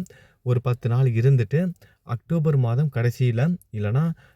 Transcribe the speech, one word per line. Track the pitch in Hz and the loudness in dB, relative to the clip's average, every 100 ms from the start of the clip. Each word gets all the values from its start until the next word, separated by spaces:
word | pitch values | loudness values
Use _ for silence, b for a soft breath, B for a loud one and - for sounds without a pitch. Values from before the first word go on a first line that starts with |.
| 180 B B B | -4 B B B
ஒரு | 123 120 | -2 -2
பத்து | - 120 117 | 0 -2 -2
நாள் | 120 135 | 0 2
இருந்துட்டு, | 113 127 135 110 147 180 170 b b - | 2 4 4 2 0 -2 -6 b b -10
அக்டோபர் | 117 - 165 156 139 | -10 -4 -2 0 0
மாதம் | 120 117 151 | 0 0 -2
கடைசியில, | 117 117 - 127 113 156 180 _ | 0 -2 0 0 0 0 -2 _
இல்லைன்னா | 107 104 123 165 165 b | -6 -2 0 -2 -4 b